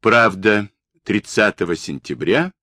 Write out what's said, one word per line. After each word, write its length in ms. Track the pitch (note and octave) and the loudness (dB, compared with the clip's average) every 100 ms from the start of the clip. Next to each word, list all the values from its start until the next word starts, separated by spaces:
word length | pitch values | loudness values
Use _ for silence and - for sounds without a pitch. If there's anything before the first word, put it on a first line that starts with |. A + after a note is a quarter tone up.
Правда, 680 | A2 A#2 A2+ F#2+ G#2 G#2 G#2 _ _ _ | 4 4 4 2 0 0 -2 _ _ _
тридцатого 720 | - G2+ - - G#2+ - F2 | -6 -6 -2 0 0 0 -6
сентября 760 | E2+ - C#2+ - B1+ D#2 A#2 F3+ _ | -6 -8 -14 -10 -8 -2 -2 -2 _